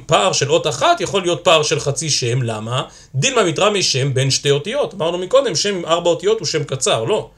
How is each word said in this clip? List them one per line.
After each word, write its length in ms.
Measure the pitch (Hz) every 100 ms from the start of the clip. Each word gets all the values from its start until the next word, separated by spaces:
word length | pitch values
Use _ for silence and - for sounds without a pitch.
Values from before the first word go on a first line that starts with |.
| -
פער 260 | 180 196
של 180 | - 131
אות 160 | 165 160
אחת 340 | 135 311 349
יכול 220 | 165 196
להיות 220 | 175 170
פער 180 | 185 160
של 180 | 151 147
חצי 300 | 143 135 156
שם. 320 | - 120 127
למה? 400 | 117 107 110 127 - - -
דילמה 300 | 131 254 262
מתרמי 380 | 185 143 196 202
שם 320 | 160 131 139
בין 160 | 127 135
שתי 200 | - 143
אותיות. 440 | 139 190 277 262
אמרנו 240 | - 160 180
מקודם, 360 | 185 262 254
שם 200 | 170 202
עם 120 | 190 156
ארבע 240 | 170 170
אותיות 280 | 160 185 220
הוא 80 | -
שם 180 | 156
קצר, 400 | 139 131 208 135
לא. 260 | 113 208 -